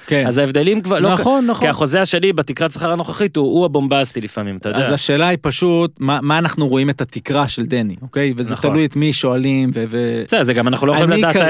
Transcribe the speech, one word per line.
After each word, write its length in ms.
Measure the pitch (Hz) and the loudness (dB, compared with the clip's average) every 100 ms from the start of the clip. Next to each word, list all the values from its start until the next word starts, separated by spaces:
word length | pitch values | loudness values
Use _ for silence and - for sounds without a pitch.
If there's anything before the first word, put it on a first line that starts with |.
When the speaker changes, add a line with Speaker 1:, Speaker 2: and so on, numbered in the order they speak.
| - | -2
Speaker 1:
כן. 180 | 147 127 | 0 2
Speaker 2:
אז 120 | 123 | 2
ההבדלים 420 | 139 139 170 214 | 2 2 2 0
כבר 180 | 185 185 | 0 0
לא 140 | 202 | 2
Speaker 1:
נכון, 320 | 185 247 269 240 | 2 2 2 2
Speaker 2:
כ-, 40 | |
Speaker 1:
נכון. 100 | 233 | 0
Speaker 2:
כי 60 | 151 | 0
החוזה 320 | 143 147 180 | 0 0 2
השני 300 | 190 175 190 | 2 2 0
בתקרת 400 | 165 151 131 160 | 0 -2 -2 -4
שכר 200 | 151 165 | -2 -4
הנוכחית 440 | 170 165 160 202 156 | -4 -4 -4 -2 0
הוא, 80 | 139 165 | 2 2
הוא 60 | |
הבומבסטי 560 | 175 147 139 139 131 120 | 2 2 2 2 0 -4
לפעמים, 360 | 104 - 101 95 | -8 -6 -6 -6
אתה 120 | 104 | -4
יודע. 100 | 110 131 | -2 0
Speaker 1:
אז 60 | |
השאלה 360 | 143 - 143 170 | 0 0 2 2
היא 100 | 180 | 0
פשוט, 540 | 151 123 180 170 170 - | -2 0 2 2 0 -2
מה, 180 | 135 143 | -2 0
מה 160 | 143 160 | 0 0
אנחנו 300 | 165 - 143 | 0 0 0
רואים 220 | 131 143 | 2 0
את 100 | 139 | -2
התקרה 480 | 131 117 - 143 139 | -6 -8 -4 -2 -2
של 180 | - 117 | -2 -2
דני, 300 | 123 110 90 | -2 -2 -6
אוקיי? 320 | 127 139 143 120 | -8 -4 -2 -2
וזה 160 | 117 | -4
Speaker 2:
נכון. 160 | - 147 | -2 0
Speaker 1:
תלוי 140 | 147 | 0
את 120 | 151 147 | 0 0
מי 160 | 151 | 0
שואלים, 580 | 135 131 127 135 135 127 | 0 0 0 0 0 0
ו-, 100 | 117 113 | -2 -4
ו-, 340 | 117 120 117 - | -2 -2 -4 -2
Speaker 2:
בסדר, 160 | 226 | 0
זה 120 | 123 | 2
גם 140 | 120 120 | 0 0
אנחנו 180 | 127 139 | 0 2
לא 60 | |
יכולים 200 | 147 170 | 2 2
Speaker 1:
אני 80 | 175 | 2
Speaker 2:
לדעת 140 | - | 2
האמת 120 | 196 | 2